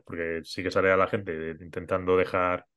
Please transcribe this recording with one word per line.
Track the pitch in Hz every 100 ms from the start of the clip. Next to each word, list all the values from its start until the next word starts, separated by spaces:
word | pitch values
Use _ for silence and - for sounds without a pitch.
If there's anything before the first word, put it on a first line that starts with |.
| -
porque | 87 82 82
sí | - -
que | 90
salía | 92 95 95
la | 92
gente | 110 92 80 80 78
intentando | 87 90 87 95 90 92
dejar, | 90 95 90 90 -